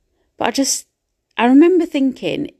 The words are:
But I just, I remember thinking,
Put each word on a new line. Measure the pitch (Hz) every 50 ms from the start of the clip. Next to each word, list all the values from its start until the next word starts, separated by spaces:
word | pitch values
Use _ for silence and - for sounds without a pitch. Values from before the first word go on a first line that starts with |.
| _ _ _ _ _ _ _
But | - 233
I | -
just, | 233 269 269 - - - - _ _ _ _ _ _ _ _ _ _
I | - 226
remember | 247 262 277 330 349 370 339 339
thinking, | - - 285 269 269 247 - 202 156 147 147 147 - -